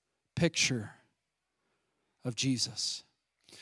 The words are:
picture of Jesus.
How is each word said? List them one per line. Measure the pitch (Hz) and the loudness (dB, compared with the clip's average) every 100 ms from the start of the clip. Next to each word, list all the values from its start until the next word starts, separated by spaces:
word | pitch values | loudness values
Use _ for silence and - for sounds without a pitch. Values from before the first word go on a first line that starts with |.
| _ _ _ - | _ _ _ 0
picture | 165 - - 123 101 - _ _ _ _ _ _ _ _ _ _ _ _ | 2 4 2 0 -4 -12 _ _ _ _ _ _ _ _ _ _ _ _
of | 135 | -8
Jesus. | 110 131 123 - - - - - _ _ _ _ - | -2 0 2 -2 -2 -6 -6 -12 _ _ _ _ -20